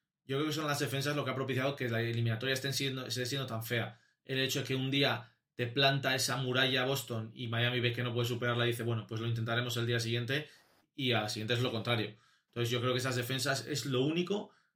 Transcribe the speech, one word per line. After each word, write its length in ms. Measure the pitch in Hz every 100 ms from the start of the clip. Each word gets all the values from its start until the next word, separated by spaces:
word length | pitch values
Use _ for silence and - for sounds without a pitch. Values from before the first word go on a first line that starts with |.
| _ _ -
yo 100 | 135
creo 100 | 156
que 60 |
son 140 | 147 151
las 120 | 143
defensas 360 | 139 135 143 147
lo 80 |
que 80 | 127
ha 40 | 123
propiciado 420 | 127 131 135 139
que 100 | 123
la 140 | 113
eliminatoria 520 | 117 117 117 113 131
esté 200 | 127 139
siendo, 320 | 135 139 131 127
esté 200 | 120 120
siendo 220 | 139 131
tan 160 | 110
fea. 340 | - 120 104 - _ _ -
El 140 | 135
hecho 180 | 131 143
de 60 | 120
que 100 | 131
un 160 | 131
día 400 | 139 135 113 - _ _ -
te 120 | 117
planta 460 | 131 135 139 139 131
esa 200 | - 123
muralla 480 | 127 123 131 131 127
Boston 460 | 135 - 113 110
y 140 | - 120
Miami 320 | 117 120 123
ve 140 | 120
que 100 | 120
no 100 | 123
puede 140 | 120 120
superarla 380 | 120 123 120 120
y 60 |
dice, 120 | 117
"Bueno, 220 | 117 117 113
pues 140 | 110
lo 60 | 117
intentaremos 500 | 117 113 120 123 117
el 100 | 117
día 140 | 120
siguiente", 480 | 113 120 120 143 151 - _ _ _ -
y 180 | 131
al 160 | 110 107
siguiente 240 | 107 110
es 80 | 120
lo 100 | 123
contrario. 460 | 113 113 117 98 - _ _ _
Entonces 220 | 120 120
yo 120 | 123
creo 100 | 123
que 80 | 127
esas 160 | 131 123
defensas 500 | 120 131 143 - -
es 180 | 135 143
lo 160 | 127
único 500 | 139 165 180 202 - - _